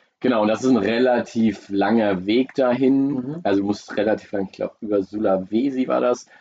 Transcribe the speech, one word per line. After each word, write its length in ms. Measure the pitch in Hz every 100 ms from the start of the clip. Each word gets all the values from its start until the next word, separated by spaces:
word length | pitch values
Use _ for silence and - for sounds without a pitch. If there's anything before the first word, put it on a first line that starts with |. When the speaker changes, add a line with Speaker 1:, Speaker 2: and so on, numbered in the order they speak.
| _ _
Speaker 1:
Genau, 200 | 123 117
und 40 | 107
das 160 | 107
ist 60 | 127
ein 80 | 120
relativ 880 | 98 117 127 120 104 117 113 101 -
langer 560 | 98 98 117 104 92 95
Weg 280 | 117 131 -
dahin. 520 | 127 123 131 135 139
Speaker 2:
Mhm. 280 | 139 123 165
Speaker 1:
Also 160 | 104 101
du 60 | 101
musst 280 | 104 - -
relativ 340 | 104 101 -
lang, 140 | 101 98
ich 60 | -
glaub, 200 | 98 -
über 220 | 107 101
Sulawesi 840 | 95 104 104 95 92 110 139 131 127
war 100 | 127
das. 260 | 123 123 - -